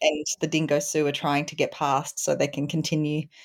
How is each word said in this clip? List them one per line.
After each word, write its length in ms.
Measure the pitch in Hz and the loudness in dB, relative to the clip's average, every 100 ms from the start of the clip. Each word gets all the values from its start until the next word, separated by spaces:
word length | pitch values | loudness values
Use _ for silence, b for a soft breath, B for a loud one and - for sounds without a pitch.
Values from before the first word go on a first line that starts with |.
and 240 | 156 151 151 - | 2 2 -2 -2
the 60 | 156 | 0
dingo 320 | 156 156 147 | 2 2 2
Sue 280 | - 156 147 | 0 0 0
are 60 | |
trying 320 | 143 151 143 151 | 0 0 0 0
to 100 | 156 | -2
get 160 | 143 | -2
past 460 | - 147 135 143 - | 0 0 0 0 -4
so 160 | - | -2
they 140 | 147 143 | 0 0
can 180 | - 147 | -2 -2
continue 580 | 160 156 156 151 151 151 B | -2 0 0 0 -2 -4 B